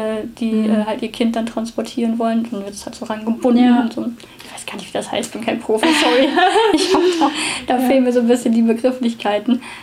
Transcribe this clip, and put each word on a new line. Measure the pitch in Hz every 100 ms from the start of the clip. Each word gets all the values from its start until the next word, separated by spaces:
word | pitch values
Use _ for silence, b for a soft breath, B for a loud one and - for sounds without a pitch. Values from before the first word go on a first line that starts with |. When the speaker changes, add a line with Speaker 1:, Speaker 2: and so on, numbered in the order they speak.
| 220 220 226 -
Speaker 1:
die, | 226
Speaker 2:
Mhm. | 220 214
Speaker 1:
äh, | 214 214
halt | 214
ihr | 226
Kind | - 233 233
dann | 226
transportieren | 233 226 - 226 - 233 226
wollen. | 226 226 226
Dann | 202
wird | 196
es | 202
halt | - -
so |
rangebunden | 233 214 220 226 254 240
Speaker 2:
Ja. | 247 247
Speaker 1:
und | 226
so. | - 240 - B B
Ich | B
weiß | - -
gar |
nicht, | 202 -
wie | -
das | 208
heißt, | 208 -
bin | 214
kein | 226 226
Profi, | - 220 330 302
sorry. | 285 247 277 349 370
Speaker 2:
<laughs> | 381 440
Speaker 1:
Ich | 311 359
hab | 349 359 339
da, | 277 B B B - 247
da |
Speaker 2:
Ja. | 254
Speaker 1:
fehlen | 269
mir | 247
so | 247
ein | 233
bisschen | 247 -
die | 233
Begrifflichkeiten. | 226 226 254 254 233 226 208 208 208 262 B B